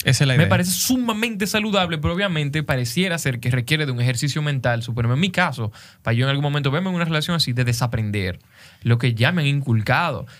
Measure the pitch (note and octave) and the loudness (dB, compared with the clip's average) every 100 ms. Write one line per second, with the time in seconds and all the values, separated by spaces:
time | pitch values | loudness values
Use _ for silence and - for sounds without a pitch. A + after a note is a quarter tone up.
0 | - C3 C#3+ B2+ E3 F#3 F3+ F#3 - B3+ | 0 2 4 4 4 4 2 0 0 0
1 | A#3+ G#3+ A#3 G#3+ G#3 G#3+ G#3 G3 F3+ D#3+ | 2 0 -2 -2 -2 0 0 0 0 0
2 | D#3 F3 G3+ D#3+ C#3+ D3 D3+ C3+ A#2+ E3+ | 0 0 0 0 -2 -2 0 0 0 0
3 | F#3 E3+ C#3+ A#2+ A#2+ B2+ A#2+ D3+ D3+ B2 | 0 0 -2 -2 -2 -2 0 0 0 0
4 | A#2+ B2 D3 D#3 D3 C#3 B2 A#2 A#2+ A2+ | 0 0 -2 -2 -2 0 0 0 -2 -2
5 | A#2 B2+ F#3+ F#3 F3+ B2+ G#2+ - - - | 0 2 0 2 0 0 -6 -8 -20 -10
6 | - A#2 C3+ C#3 D3 C#3+ C#3 C#3+ F#3+ F3+ | -2 0 2 0 0 0 0 0 -2 -2
7 | E3 D#3 D3+ E3+ C3+ B2 B2 A#2 B2 A2+ | 0 -2 0 -2 0 0 0 0 -2 -2
8 | G#2+ G#2 F#2 F2 _ - - - A2 A#2 | -2 -2 -4 -6 _ -20 -20 -8 0 2
9 | B2+ A2+ C3 F3 C#3+ C#3+ C3+ A2 G#2 C3 | 2 2 2 2 0 0 0 0 2 0
10 | E3+ B2 - - | 0 -4 -10 -18